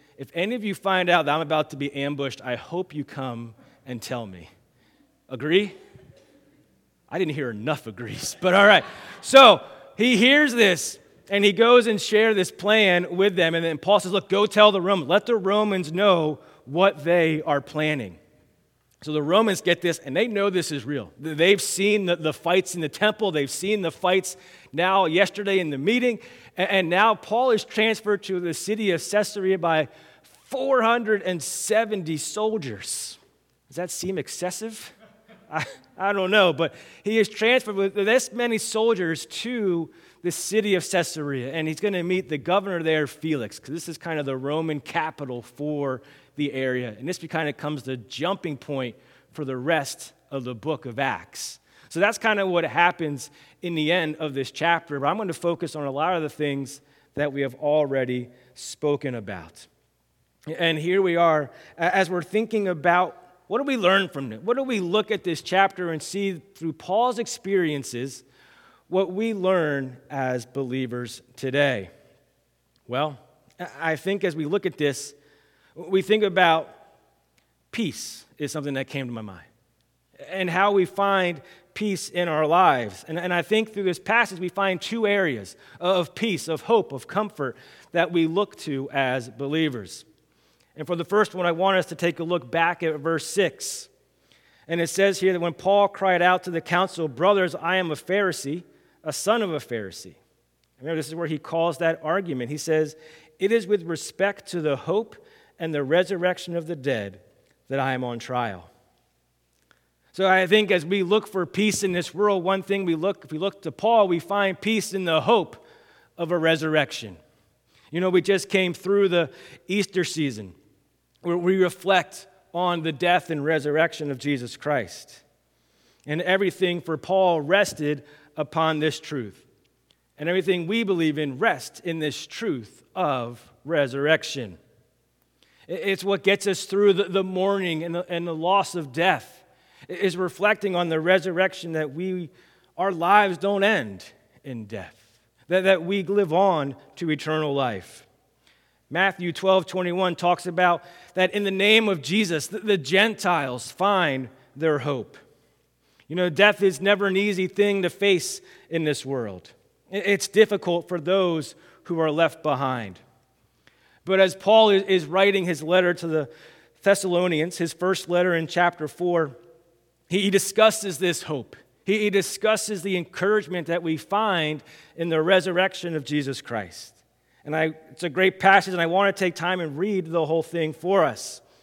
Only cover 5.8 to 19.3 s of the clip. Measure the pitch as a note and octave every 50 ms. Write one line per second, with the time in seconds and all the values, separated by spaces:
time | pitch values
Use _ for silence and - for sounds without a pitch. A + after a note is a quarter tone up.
5.8 | - - - - - - - _ _ _ _ _ _ _ _ _ _ _ _ _
6.8 | _ _ _ _ _ - - F3 F#3 D#3 C#3 D#3 C3+ A#2+ A2 G#2 A2 D3+ D3+ C#3+
7.8 | - A#2 G2+ B2 A#2+ A2 - - - - - - - F#3 F3+ G3 G3+ G#3 G3+ D#3+
8.8 | - - - - - - - - - - C4 C4+ C4+ A3+ F#3 C3 - - - -
9.8 | - - - - A3 B3+ B3 F#3 A#3 B3+ C#4 D4 D4+ C#4 A3+ A#3+ A3 G3 F3 -
10.8 | - - - - _ _ _ _ _ - G3+ G3+ G3+ G#3 F#3+ G#3 A3+ A#3+ B3 B3
11.8 | G#3+ A#3 G#3+ F#3 - - G#3 G#3 A3 A3+ G#3+ G3+ F3+ - - - E3+ G#3 G#3+ A3
12.8 | G#3 F#3+ F3 F3 F3+ - F3 F3+ G3 G#3 F3+ F3+ E3+ E3 E3 E3+ E3 E3 D#3 C#3+
13.8 | - F#3+ G#3 F#3+ - F3+ F#3+ F#3+ - - F#3+ G3+ G#3 - - G#3 G#3 G#3+ G3 F#3+
14.8 | E3+ F#3+ G3+ F3+ C#3 B2+ F3 G#3 - A#3 A#3+ G#3+ F3+ F#3+ G#3 G#3+ G#3+ G#3 G3 F#3
15.8 | E3 D3+ D#3+ F#3 G#3 G3+ F#3 E3+ D#3 D#3 D3 - - - - _ _ B2+ C#3 E3+
16.8 | F#3+ G3 - D3 C#3 E3 F3 F3 E3 D#3+ D#3 D3+ D3+ E3 D3 C#3+ C3+ - - D3+
17.8 | D#3 D#3 D3+ C3+ A2 F#2 E2 - _ _ _ _ _ _ _ _ _ _ _ _
18.8 | _ _ _ _ - D#3 D3+ D3+ C#3+ D3+